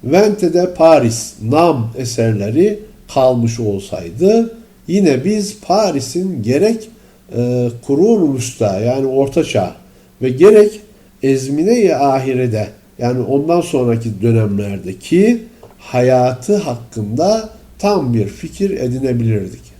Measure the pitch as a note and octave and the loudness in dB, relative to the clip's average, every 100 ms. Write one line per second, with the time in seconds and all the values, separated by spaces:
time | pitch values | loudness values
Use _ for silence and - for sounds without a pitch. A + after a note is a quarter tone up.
0 | B2 E3 G#3 G#3 F3+ E3+ F3+ - D#3+ D#3 | 2 2 2 2 0 0 -2 2 6 6
1 | B2 A2 - - A2 C#3+ E3+ C#3 A2+ A#2 | 4 -2 -10 -10 -2 2 2 2 -4 -6
2 | B2 - A2+ G#2 G2+ A#2+ G3 G#3 - - | -8 -2 0 0 -2 2 0 0 -12 -20
3 | - - C3 B2 A#2 A2+ A2 G2 - G#2 | -6 0 2 2 -2 -2 -4 -4 -6 -10
4 | E2+ F#2 F3+ A3+ A3+ - - _ - F3+ | -10 -2 2 2 0 -6 -20 _ -4 0
5 | F#3+ C3 D3+ G#3+ G3 - - G#3 G#3 D3 | 2 2 0 -2 -4 -10 -2 0 0 -2
6 | A#2 E3+ F#3 D#3+ G#2 C3+ G3+ A3+ - - | -4 -6 -6 -6 -2 0 2 -2 -8 -20
7 | - _ _ A#2 B2 B2 A#2+ A#2 - C#3 | -20 _ _ -4 -2 -2 -2 -6 -4 2
8 | G3+ A3+ D#3+ C3 A2+ - G#2+ F#2+ A2 C3+ | 4 4 2 -2 -6 -2 -2 0 -2 0
9 | C3+ C3 C#3 - D#3 A#2 F2+ - - _ | 0 0 0 0 -2 -2 -4 -8 -20 _
10 | _ _ B2+ C3 F#3 G#3+ G#3 - - - | _ _ -4 4 6 8 6 0 -20 -20
11 | _ _ C3+ C3+ C3 C#3+ F3+ A#3+ G3 C#3+ | _ _ 0 0 0 -2 2 2 2 2
12 | C#3 C3+ C3 B2+ B2+ A2 G#2 - _ _ | 2 0 0 -2 0 -2 -6 -10 _ _
13 | B2 B2+ B2 C#3 D3+ E3+ - C#3+ B2 A2+ | -4 -2 0 -2 2 0 0 -2 0 -2
14 | A2+ G2 A2+ A#2 G#2+ G2+ G2+ G2 F2 G2 | -4 -2 0 2 0 -2 -4 -8 -10 -12
15 | - E3+ G#3 A#3+ - - - - - B2+ | -2 2 4 2 -4 -20 -20 -20 -6 0
16 | B2 B2+ B2 B2 - G3+ E3 A#2 - A2+ | 2 4 2 -2 -2 -2 -2 -8 -10 -10
17 | G#2 A#2+ F3 A3 G#3+ - - - G3+ G3+ | -6 -2 0 0 -4 -18 -20 -6 -2 0
18 | C3+ A#2 G2 - D#3+ - G3 - B2+ B2+ | 0 -2 -2 -6 -14 -4 -4 -2 -4 -4
19 | C3+ A#2+ A2+ G#2+ F#2 F#2+ - - | -2 -2 0 -2 -4 -12 -20 -20